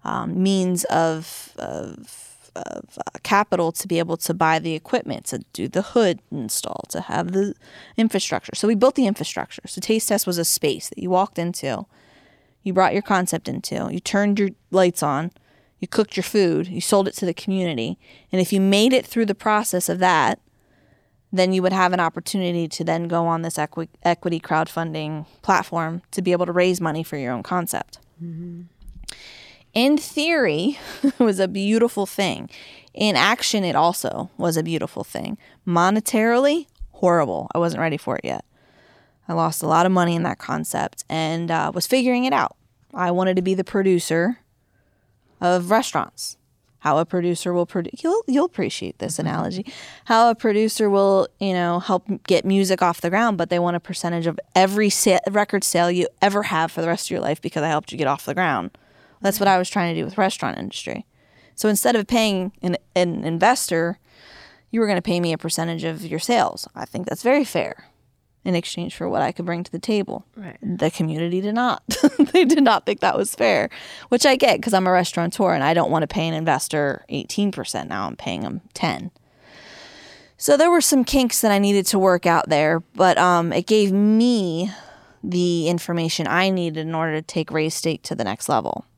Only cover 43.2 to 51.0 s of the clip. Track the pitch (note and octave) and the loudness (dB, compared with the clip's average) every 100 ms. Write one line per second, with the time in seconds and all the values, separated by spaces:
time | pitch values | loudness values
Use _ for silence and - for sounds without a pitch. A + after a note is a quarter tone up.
43.2 | F#3 F#3 F3+ F#3+ G3+ G3+ F#3+ F3+ - E3 | 2 0 0 -2 -2 0 2 2 2 0
44.2 | F3+ B3 _ _ _ _ _ _ _ _ | 0 -2 _ _ _ _ _ _ _ _
45.2 | _ _ F3 F3+ F3 A3 - D#3 - - | _ _ 0 2 2 2 2 -4 -6 -8
46.2 | - - _ _ _ _ D3+ D3+ E3 F3+ | -14 -14 _ _ _ _ 0 2 2 0
47.2 | F3 E3+ - F3 F3 - E3+ - D#4+ G#4 | 0 -2 -2 0 0 -2 -6 -4 0 0
48.2 | A4+ C4 E4+ - D#3+ - F2+ - - - | 0 0 0 -2 -4 -4 -10 -8 -8 -4
49.2 | D#3+ - - F#3 G#3 - - - - A3+ | -4 -2 -4 -6 -10 -14 -20 -20 2 6
50.2 | A#3 A3+ A3+ G#3 A3 - G#3+ G3 | 6 4 2 2 0 2 2 4